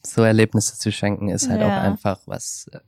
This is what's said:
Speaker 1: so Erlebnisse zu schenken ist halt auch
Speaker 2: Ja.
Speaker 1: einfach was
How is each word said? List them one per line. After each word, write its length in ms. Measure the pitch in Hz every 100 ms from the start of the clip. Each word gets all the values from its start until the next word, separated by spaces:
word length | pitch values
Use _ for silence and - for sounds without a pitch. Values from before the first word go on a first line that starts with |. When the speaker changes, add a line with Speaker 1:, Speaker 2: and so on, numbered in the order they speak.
| -
Speaker 1:
so 140 | -
Erlebnisse 560 | 113 110 110 110 - -
zu 160 | 107
schenken 380 | - 104 101 101
ist 180 | 98 262
halt 140 | 226
auch 60 | 208
Speaker 2:
Ja. 120 | 196
Speaker 1:
einfach 400 | - - 101 92 -
was 400 | - - - - -